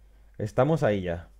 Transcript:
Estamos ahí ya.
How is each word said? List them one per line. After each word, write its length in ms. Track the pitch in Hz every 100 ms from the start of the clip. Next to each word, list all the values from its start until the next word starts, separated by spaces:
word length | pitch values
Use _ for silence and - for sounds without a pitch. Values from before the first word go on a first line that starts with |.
| - - - -
Estamos 460 | 98 - 139 165
ahí 200 | 131 104
ya. 280 | 90 85 -